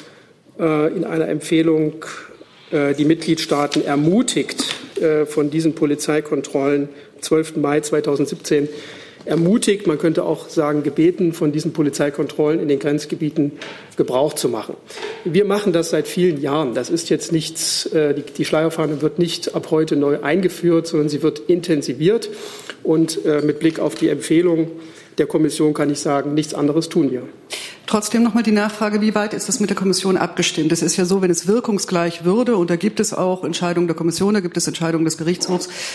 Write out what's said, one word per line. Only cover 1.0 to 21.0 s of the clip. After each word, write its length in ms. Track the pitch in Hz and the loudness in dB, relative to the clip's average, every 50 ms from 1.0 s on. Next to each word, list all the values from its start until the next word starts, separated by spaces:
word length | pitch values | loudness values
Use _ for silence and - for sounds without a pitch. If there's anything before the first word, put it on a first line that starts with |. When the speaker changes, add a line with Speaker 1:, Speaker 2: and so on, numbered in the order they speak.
| 160 | -4
Speaker 1:
einer 240 | - 165 160 156 - | -2 -2 -2 0 0
Empfehlung, 760 | - 151 - - 170 160 160 165 160 156 156 151 - - - - - - - - - - - - - - - - | -2 -4 -2 0 2 2 4 4 4 2 2 0 -2 -6 -10 -14 -14 -14 -16 -18 -20 -20 -20 -20 -20 -20 -10 -4
äh, 240 | 170 151 143 139 139 | -2 0 0 2 2
die 100 | 143 147 | 2 4
Mitgliedstaaten 800 | 151 165 160 - 175 160 156 - - 147 143 143 147 - 302 - | 4 4 4 2 0 0 0 0 0 0 0 2 2 0 0 0
ermutigt, 800 | - 143 143 151 160 185 233 247 - - 151 131 - - - - - - - - - - - | 0 0 2 2 4 4 4 2 2 0 -2 -2 -2 -4 -6 -6 -6 -6 -8 -10 -10 -4 0
äh, 260 | 180 160 156 151 151 | 0 2 2 2 0
von 240 | 147 - 156 151 147 | 0 0 0 0 0
diesen 240 | 147 160 160 160 151 | 0 0 0 0 0
Polizeikontrollen, 1160 | - 165 147 147 147 - - 151 156 151 - 151 139 139 - - 143 139 143 143 143 143 143 - - - - - - | 0 0 0 0 0 -2 0 0 0 0 -2 -2 -4 -2 -2 -2 0 2 2 2 0 0 -4 -8 -14 -20 -20 -16 -14
zwölften 400 | - - 160 156 156 156 - 160 | -4 0 0 0 0 0 -2 -2
Mai 200 | 147 143 147 151 | 0 0 0 0
zweitausendsiebzehn, 880 | 151 - 160 151 147 160 143 139 143 - 185 - - - 156 147 143 147 - - - - - - - - - - - | 0 0 -2 -2 0 0 0 0 0 -2 -4 -6 -2 0 0 2 2 0 -4 -10 -14 -16 -16 -18 -20 -20 -20 -14 -6
ermutigt, 600 | - 151 160 165 175 208 247 - 220 202 202 202 | -2 0 2 4 4 4 4 4 2 0 2 2
man 100 | 165 151 | 0 0
könnte 260 | 143 - 165 160 175 - | 2 2 0 2 2 0
auch 280 | - 156 151 - - | 0 -2 -4 -6 -4
sagen, 320 | - 170 151 147 151 151 143 | -2 0 0 2 0 0 0
gebeten, 500 | 151 - - 160 175 180 - 185 165 160 | 0 2 2 4 4 4 2 0 0 0
von 180 | - 156 151 | 0 0 0
diesen 220 | 143 156 151 165 - | 0 0 -2 -2 0
Polizeikontrollen 880 | 165 151 143 143 - 151 147 - - 151 131 - - 151 151 160 170 | 0 0 0 0 0 0 0 0 -2 -4 -2 0 0 2 2 2 0
in 80 | 175 147 | 0 0
den 100 | 143 135 | 0 0
Grenzgebieten 720 | - 147 147 151 - - 170 - 160 151 143 170 143 143 143 - - - - - - - - | 0 0 -2 -2 -2 -6 -6 -4 -4 -2 0 0 0 0 -2 -6 -12 -14 -16 -16 -18 -6 -2
Gebrauch 380 | - 143 - 123 127 143 156 - | -2 0 0 2 2 2 2 0
zu 160 | - - 127 | 0 -2 -2
machen. 260 | 120 107 104 - - - - - - - - - - - - | -2 -4 -6 -8 -12 -14 -16 -18 -14 -12 -10 -10 -10 -8 -4
Wir 220 | 185 151 196 208 | 0 2 2 2
machen 260 | 190 202 208 202 202 165 | 4 2 2 2 2 2
das 160 | 170 165 - | 2 0 0
seit 180 | - 156 151 | 0 0 -2
vielen 360 | - - 180 180 180 156 139 147 | -2 0 2 2 2 2 0 -2
Jahren. 320 | 139 143 156 156 123 113 | -2 0 0 0 0 -2
Das 160 | 131 120 - | -2 -2 -2
ist 180 | 165 165 - - | -2 -4 0 0
jetzt 240 | 165 151 - - 165 | 0 0 0 0 -2
nichts, 540 | 160 156 - - - - - - - - | 0 -2 -2 -6 -4 -4 -2 -2 -4 -4
äh, 260 | - - 160 151 147 143 | -2 0 2 2 2 0
die, 80 | 147 | -2
die 240 | 143 - - - 151 | -4 -6 -6 -4 -2
Schleierfahndung 560 | - 170 156 160 160 160 - 156 147 156 139 | 0 2 2 2 2 0 0 0 -2 0 0
wird 180 | 147 151 151 - | -2 -2 0 0
nicht 360 | 175 170 - - - - - | 0 0 -2 -4 -6 -6 -4
ab 140 | 165 - - | -6 -2 0
heute 260 | 160 156 156 156 156 | 2 2 2 2 2
neu 240 | 143 143 143 147 147 | 2 2 2 0 0
eingeführt, 640 | - 147 156 196 185 180 - - 175 175 165 165 160 | 0 0 2 2 2 0 0 0 2 2 2 2 2
sondern 220 | - - 156 | 0 0 0